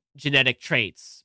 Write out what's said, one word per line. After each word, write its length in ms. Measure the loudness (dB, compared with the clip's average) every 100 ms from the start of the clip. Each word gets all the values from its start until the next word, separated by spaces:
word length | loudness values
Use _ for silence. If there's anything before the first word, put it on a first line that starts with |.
| _ -8
genetic 420 | 0 2 2 0
traits 640 | -2 -2 -2 -8 -20 -20